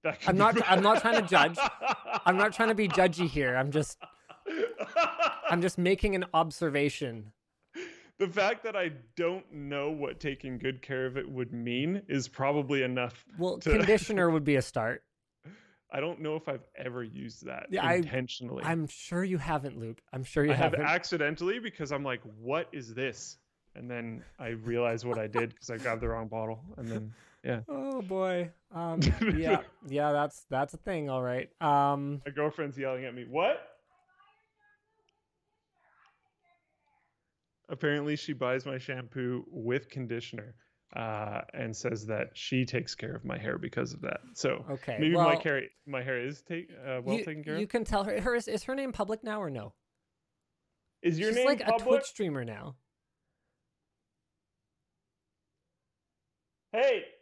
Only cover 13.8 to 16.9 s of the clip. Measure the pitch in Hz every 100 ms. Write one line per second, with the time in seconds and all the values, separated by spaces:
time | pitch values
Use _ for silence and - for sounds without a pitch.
13.8 | 196 214 - 202 170 160 147 139 - 131
14.8 | 113 131 _ _ _ _ 160 196 _ _
15.8 | _ 139 156 170 151 156 156 131 - -
16.8 | 131